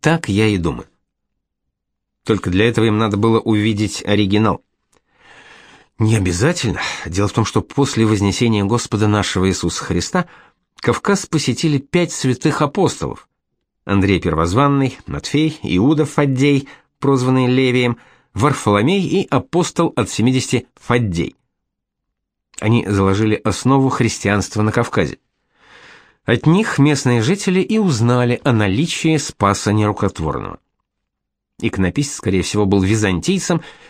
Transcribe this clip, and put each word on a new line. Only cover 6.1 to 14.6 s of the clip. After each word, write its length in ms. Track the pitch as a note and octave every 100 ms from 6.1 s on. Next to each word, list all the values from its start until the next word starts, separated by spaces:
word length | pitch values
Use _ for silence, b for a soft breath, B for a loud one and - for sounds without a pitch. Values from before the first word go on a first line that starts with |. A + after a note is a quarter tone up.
| A2+
обязательно. 640 | F2+ F2 C3+ E3+ A#2 - B B B
Дело 240 | F2 G2+
в 20 |
том, 140 | - G#2+
что 160 | -
после 440 | - - C3+ - A2
вознесения 600 | G#2+ G2+ F#2 A#2+ G#2+ G2
Господа 420 | A#2 - G#2+ G#2+
нашего 400 | G#2 F#2+ F#2 F#2+
Иисуса 340 | F2+ E2+ -
Христа 440 | - F2 - F3+ F3 B B B _ _
Кавказ 440 | - A2 - G3+ -
посетили 520 | D#3 C3 A#2 E3 C#3+
пять 340 | C#3 F3 E3+
святых 500 | - C3 B2 D#3 C#3
апостолов: 680 | D3 G3+ E3 - C2+ G1+ - _ _ _ _ _ -
Андрей 340 | G2 G2 F#2
Первозванный, 800 | F2 D#2+ E2+ G#2